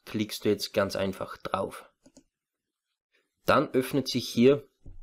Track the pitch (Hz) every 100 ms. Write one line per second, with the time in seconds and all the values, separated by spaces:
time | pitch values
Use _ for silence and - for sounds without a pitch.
0 | - 110 107 - 110 101 - - 98 101
1 | 98 95 - - - - 98 - - _
2 | _ - _ _ _ _ _ _ _ _
3 | _ _ _ _ - 110 147 131 131 143
4 | 131 123 - - 120 143 - _ - -